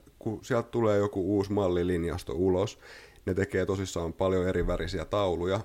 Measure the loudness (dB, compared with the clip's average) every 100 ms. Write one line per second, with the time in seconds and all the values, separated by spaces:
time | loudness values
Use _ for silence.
0 | -14 -10 -6 -6 -2 -2 0 0 4 4
1 | 2 0 2 2 2 2 2 2 2 0
2 | -2 -4 -6 0 2 2 0 -4 -18 -20
3 | -20 -10 -4 -2 0 0 0 -2 -2 -4
4 | -6 -2 0 2 2 0 0 -2 -4 -6
5 | -4 0 0 0 0 -2